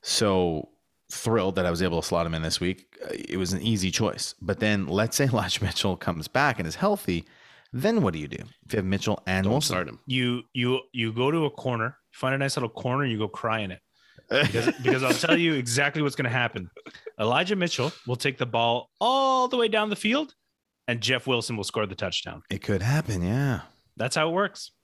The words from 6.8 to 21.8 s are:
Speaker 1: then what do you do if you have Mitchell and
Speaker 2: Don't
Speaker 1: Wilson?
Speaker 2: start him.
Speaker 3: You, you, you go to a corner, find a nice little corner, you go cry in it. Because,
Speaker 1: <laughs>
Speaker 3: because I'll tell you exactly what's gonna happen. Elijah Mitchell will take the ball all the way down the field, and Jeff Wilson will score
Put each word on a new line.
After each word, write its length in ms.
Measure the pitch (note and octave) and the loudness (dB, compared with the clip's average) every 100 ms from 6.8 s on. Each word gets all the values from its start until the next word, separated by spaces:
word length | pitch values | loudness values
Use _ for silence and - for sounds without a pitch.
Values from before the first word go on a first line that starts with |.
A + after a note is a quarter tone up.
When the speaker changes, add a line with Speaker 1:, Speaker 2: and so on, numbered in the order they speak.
| F#3+ G#3 - F2 E2+ - - - _ | 0 0 0 -2 -4 -18 -20 -20 _
Speaker 1:
then 280 | A#2+ E3 A#3 | -2 2 4
what 120 | B2+ | 2
do 60 | D#2+ | 0
you 80 | D2 | -6
do 100 | - - - - | -8 -12 -18 -4
if 80 | |
you 40 | A2+ | -2
have 80 | F#2+ | 0
Mitchell 360 | F#2+ - G#2 - | 0 0 -2 0
and 160 | F#2 | 2
Speaker 2:
Don't 100 | G2 | 4
Speaker 1:
Wilson? 200 | B2 D3+ | 2 2
Speaker 2:
start 140 | F#2 D#2+ | -2 -4
him. 100 | A1+ - | -8 -4
Speaker 3:
You, 380 | C3 B2 B2 A#2 | 0 0 -2 -6
you, 260 | C3 B2 B2+ - | -2 0 0 -2
you 180 | B2+ A2+ | -4 -4
go 200 | A2 C3 | 0 2
to 140 | E3 D3+ | 2 0
a 40 | |
corner, 460 | - C3+ A#2+ A2+ - _ | -2 -4 0 -2 -4 _
find 220 | - C3 | -4 -2
a 40 | C3+ | 0
nice 180 | C#3 - | 0 0
little 140 | A#2+ | -4
corner, 360 | - B2+ C3 C#3 | -4 -2 0 0
you 120 | A2 | 0
go 100 | G#2+ | -2
cry 320 | - A#2 A2 | -2 -2 -2
in 120 | G2+ | -4
it. 80 | - _ _ _ - _ | -8 _ _ _ -20 _
Because, 440 | C3 D3 A#2 A2+ - | 2 2 2 0 0
Speaker 1:
<laughs> 60 | |
Speaker 3:
because 200 | B2+ C3 | 2 2
I'll 100 | C3 | 2
tell 240 | - E3 E3+ | 2 4 4
you 160 | E3+ D3+ | 4 2
exactly 460 | B2 A#2 C#3+ D3+ | 0 2 0 2
what's 140 | D3 - | -2 0
gonna 140 | C3 | -2
happen. 400 | B2 A#2+ A2 F2+ - - - - - | 2 0 -2 -12 -18 -20 -18 -18 -2
Elijah 360 | A2 B2+ F3+ G3+ | 2 2 2 0
Mitchell 340 | F3 - C3 - - | 0 0 -2 -2 -6
will 100 | B2 | -2
take 220 | C#3+ C3 | -2 -2
the 80 | B2+ | -2
ball 440 | A2+ A#2 A#2+ - _ | 2 2 2 -4 _
all 460 | A3 C4+ C4+ C4 B3+ | 2 4 2 2 0
the 80 | B3+ | 2
way 100 | A#3 | 2
down 220 | G#3+ G#3+ | 2 0
the 60 | G3+ | -2
field, 380 | G#3+ B3+ D#4 _ _ _ _ _ - | 0 0 -2 _ _ _ _ _ -4
and 140 | A#2 | -2
Jeff 260 | A2 B2+ - | 0 -2 0
Wilson 280 | B2 G#2+ A2+ | -2 0 -4
will 60 | G2 | -4
score 200 | - | -2